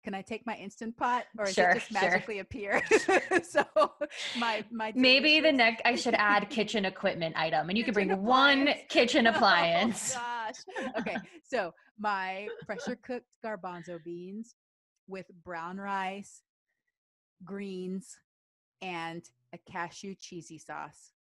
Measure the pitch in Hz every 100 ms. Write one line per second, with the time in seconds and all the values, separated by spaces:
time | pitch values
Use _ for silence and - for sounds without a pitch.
0 | - 196 190 220 - 214 190 - 226 233
1 | 254 247 - 226 202 190 180 208 - 214
2 | 185 180 - 208 185 - 202 208 - 440
3 | - 370 - - - 302 - - 294 _
4 | 294 - - 240 233 214 214 233 220 220
5 | 254 262 302 311 311 277 226 226 240 247
6 | 247 220 208 208 202 - 214 220 190 190
7 | 196 170 165 160 160 160 156 202 233 208
8 | 190 190 202 262 277 269 277 - - 330
9 | 240 302 233 214 202 175 170 170 220 202
10 | - 254 240 240 220 254 - - 262 226
11 | 220 180 - 349 _ 247 180 - _ _
12 | 208 196 185 190 208 440 - 196 196 247
13 | - 247 _ _ 226 208 180 175 165 170
14 | 160 175 180 208 226 _ _ _ _ _
15 | _ 190 180 185 170 170 170 190 196 196
16 | 190 196 202 - _ _ _ _ _ _
17 | _ _ _ _ 175 196 196 185 185 190
18 | - - _ _ _ _ _ _ 185 170
19 | 165 165 - _ _ 170 _ 185 170 -
20 | 202 190 - 180 151 156 - 151 151 -
21 | _ _